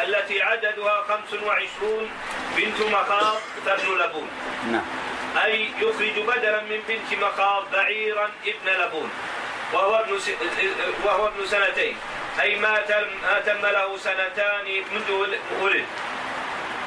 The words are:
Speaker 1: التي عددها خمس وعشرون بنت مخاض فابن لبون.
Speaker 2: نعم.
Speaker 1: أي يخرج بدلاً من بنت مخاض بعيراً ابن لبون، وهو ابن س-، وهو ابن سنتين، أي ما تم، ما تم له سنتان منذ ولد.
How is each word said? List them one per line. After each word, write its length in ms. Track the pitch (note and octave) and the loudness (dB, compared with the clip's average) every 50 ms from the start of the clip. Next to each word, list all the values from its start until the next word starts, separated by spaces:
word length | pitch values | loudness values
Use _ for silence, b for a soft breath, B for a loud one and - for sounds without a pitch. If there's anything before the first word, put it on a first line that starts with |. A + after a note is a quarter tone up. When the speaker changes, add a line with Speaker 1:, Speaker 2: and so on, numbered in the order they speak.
| F3 | 0
Speaker 1:
التي 380 | F#3 G#3 G3+ G3+ G3+ G3+ G3 | 2 2 0 0 0 0 2
عددها 600 | G3+ G#3+ A3+ A3+ G#3+ G#3 G#3 G#3 G#3 G#3 G#3 G#3 - | 2 2 2 2 2 0 0 0 2 2 2 2 2
خمس 400 | - G#3 G#3+ G#3 - G#3 G#3 G#3 | 0 0 -2 -2 -4 -6 -4 0
وعشرون 680 | G#3 G3+ - - - - - G3 A3 A3 A3 A3 A3 - - - - - - - - - G#3+ | 0 0 0 0 -2 -4 -4 -2 0 0 0 -2 -4 -6 -8 -8 -6 -6 -6 -4 -2 0 0
بنت 240 | G#3 G#3+ G#3+ G#3 | 0 0 2 0
مخاض 560 | G#3+ G#3+ G#3+ G3 F#3 G3 G3+ G3+ G#3+ G#3+ A3 G#3+ - - - - - | 0 2 2 2 2 4 4 4 4 4 2 0 -2 -6 -8 -4 0
فابن 320 | F#3+ G3 G3 G3 F#3+ F#3+ F3+ | 0 2 2 2 0 2 2
لبون. 320 | F3 E3+ D#3+ D3+ C3+ B2 - - - - - - - A2+ | 2 0 0 -4 -6 -6 -8 -8 -8 -6 -6 -4 -2 0
Speaker 2:
نعم. 140 | A2+ G#2+ - - - - - - - - - - - - - | 0 0 0 -2 -4 -6 -6 -6 -6 -6 -4 -2 0 2 2
Speaker 1:
أي 280 | G#3+ A3 - - C4 - - | 4 2 2 0 -2 -2 0
يخرج 420 | G#3+ A3+ - - G3+ G#3+ G#3 G#3 | 2 2 2 2 0 0 0 0
بدلاً 420 | G#3+ A3+ A#3+ A3+ G#3+ G#3+ G#3+ G#3+ | 0 2 2 2 4 2 2 2
من 220 | G#3+ G#3+ G#3+ G#3+ G#3+ A3 | 0 -2 -4 -4 -2 -2
بنت 360 | A3+ G#3+ - - G3+ G3 G3+ | -4 -4 -4 -4 -2 0 0
مخاض 480 | G3 - - G3 G3+ G3+ G3 G3 F#3+ | 0 2 2 2 4 4 2 0 0
بعيراً 580 | F#3 F#3+ G3 - G#3+ G#3+ G#3+ G#3+ G#3+ G#3 G#3 G#3 G#3 - - | 2 2 2 2 2 0 0 0 0 0 0 -2 -2 -4 -6
ابن 240 | G3+ G#3+ - F#3 F#3+ | -6 -4 -2 0 0
لبون، 420 | F#3+ F3+ F3 - - - - - - - - - - - - - - - - - - | 2 2 2 0 -2 -2 -4 -4 -6 -6 -6 -6 -6 -6 -6 -6 -8 -8 -6 0 2
وهو 220 | F3 G3 G3+ A3 | 2 4 4 4
ابن 240 | A3 A3 F#3+ G3+ G3 | 4 4 2 0 -2
س-، 120 | - - - - E3 E3 - - F#3+ F#3+ - - - - - - - | -2 -2 -2 -2 -2 -2 0 0 0 0 0 -2 -2 -2 -2 0 2
وهو 220 | G#3 G3 F#3+ G#3+ G#3+ | 4 4 4 2 2
ابن 180 | G#3 G3+ G3 | 0 -2 -2
سنتين، 520 | F#3 G#3 G3+ G3 F3+ F3+ G#3+ A#3+ - - - - - - - - - - - | 0 2 2 2 2 2 2 0 0 -2 -4 -8 -8 -8 -8 -8 -6 -2 0
أي 140 | - G#3 G#3 | 2 2 2
ما 260 | G3+ G#3 G#3+ G#3+ G#3+ | 2 2 4 4 4
تم، 260 | G3+ G#3 G#3 G#3 G3+ G3 G3 - G#3 | 2 2 2 2 2 0 -4 -2 0
ما 160 | G3 G#3 G3+ | 2 2 2
تم 260 | G3+ G#3 G#3 G#3 G#3 | 4 2 0 2 2
له 320 | G#3 G3+ G3+ F#3+ G3 G3 F#3+ | 2 2 2 2 0 -2 -4
سنتان 840 | - G3+ F#3 F#3+ F#3+ F#3 F#3 G3+ G3+ G3+ G3+ G3+ F#3+ G3 G3 G3 F#3+ - | -2 -2 0 0 -2 -2 0 0 0 2 0 0 -2 -4 -4 -4 -4 -4
منذ 200 | G3 G#3+ G#3+ G#3 G3 F#3+ G3 G3 G3 - - - F#3 F#3 | -4 -4 -2 0 0 0 0 0 -2 -4 -4 -4 -2 0
ولد. 240 | F#3+ G3 G3 - - - - - - - - - - - - - - - - - - - - - - | 2 2 2 2 0 -2 -6 -6 -6 -6 -6 -6 -6 -6 -6 -6 -6 -6 -6 -6 -6 -6 -6 -6 -6